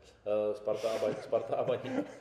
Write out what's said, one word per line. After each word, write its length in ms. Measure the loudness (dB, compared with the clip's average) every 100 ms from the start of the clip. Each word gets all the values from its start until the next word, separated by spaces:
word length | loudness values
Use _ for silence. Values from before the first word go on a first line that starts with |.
| -20 -8 0
Eh, 280 | 2 2 0
Sparta 360 | -2 0 0
a 60 | 2
Ba-, 240 | 0 0
Sparta 340 | 0 0 0 0
a 80 |
Baník. 440 | 0 0 0 -2 -2 -6